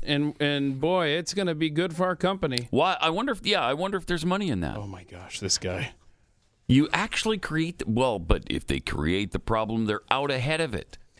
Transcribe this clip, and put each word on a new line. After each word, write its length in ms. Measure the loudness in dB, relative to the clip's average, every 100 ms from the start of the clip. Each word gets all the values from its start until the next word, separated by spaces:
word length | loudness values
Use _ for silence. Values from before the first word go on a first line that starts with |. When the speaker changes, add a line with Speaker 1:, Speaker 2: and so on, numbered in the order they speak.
Speaker 1:
And, 320 | 0 2 0 0
and 400 | 0 0 -2 0
boy, 280 | 0 2 2
it's 240 | 0 -2 -2
gonna 180 | -2 0
be 140 | 0
good 260 | 0 0 0
for 100 | 0
our 80 | 2
company. 520 | 0 0 0 -2 0
Speaker 2:
Why? 260 | 2 4 2
I 100 | 0
wonder 220 | 2 0
if, 120 | -2 0
yeah, 160 | 2
I 100 | 2
wonder 240 | 0 -2 -4
if 80 | -2
there's 180 | -2 0
money 240 | 0 0
in 120 | 0
that. 160 | -2 -4
Speaker 1:
Oh 100 | -8
my 160 | -12
gosh, 360 | -14 -18 -12 -6
this 180 | -2 -2
guy. 340 | -2 -4 -6 -10 -20 -20 _ _ _ _ 4
Speaker 2:
You 200 | 4 6
actually 440 | 2 0 -2 -2 -2
create 400 | -2 -2 -2 -2
the, 60 | -2
well, 300 | 2 2 2
but 240 | 2 2 2
if 180 | -4 -2
they 140 | -2
create 520 | -2 0 2 2 0
the 80 | -4
problem, 460 | -2 -2 0 0 0
they're 160 | 0 2
out 220 | 2 2
ahead 300 | -2 -2 -2
of 120 | -2
it. 240 | -4 -8 -16 -20